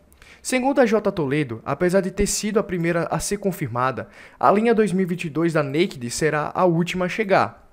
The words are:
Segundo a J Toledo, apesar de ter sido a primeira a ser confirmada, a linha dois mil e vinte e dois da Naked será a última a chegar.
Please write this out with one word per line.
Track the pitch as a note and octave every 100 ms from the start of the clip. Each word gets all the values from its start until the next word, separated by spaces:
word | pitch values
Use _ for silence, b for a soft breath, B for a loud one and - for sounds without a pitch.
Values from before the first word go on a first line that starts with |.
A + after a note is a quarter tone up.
| _ B B B
Segundo | - B3+ C4 C#4+
a | A#3
J | G#3+ G#3
Toledo, | F#3+ C#3 D3 C3+ A2+ -
apesar | C#3 F3+ G3
de | F#3
ter | - G3+
sido | - G#3 G#3
a |
primeira | G3+ F3+ E3 E3+ -
a | E3
ser | - G3+
confirmada, | G3 - B2+ B2 C3 G#2+ F#2+ B B B
a | B2+
linha | G3+ A#3
dois | A3 G#3
mil | F#3
e | F3
vinte | - E3
e |
dois | D3+ E3
da | D#3
Naked | C#3 D3 G3 C#3 A#2+
será | - D#3 D3 D3
a | - F3+
última | E3 F3 F3+ F3+
a |
chegar. | G3+ G3 F3 G#2 - -